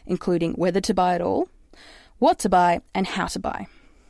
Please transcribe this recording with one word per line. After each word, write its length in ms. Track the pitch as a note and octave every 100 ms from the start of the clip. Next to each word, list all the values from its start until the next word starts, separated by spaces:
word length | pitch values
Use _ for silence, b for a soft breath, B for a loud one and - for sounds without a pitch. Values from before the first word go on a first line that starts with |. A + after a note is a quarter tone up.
including 480 | - F3+ - F3 E3
whether 300 | - F3+ F#3
to 100 | F#3+
buy 220 | F#3+ F3+
at 80 | F3
all, 260 | F3 G3 F#4 _ _ B B B B B
what 200 | C#4+ F4+
to 100 | G#3
buy, 320 | F3+ F3 E3+ -
and 120 | F#3+ F#3+
how 180 | G3
to 140 | E3+ -
buy. 280 | - - G3 b b b b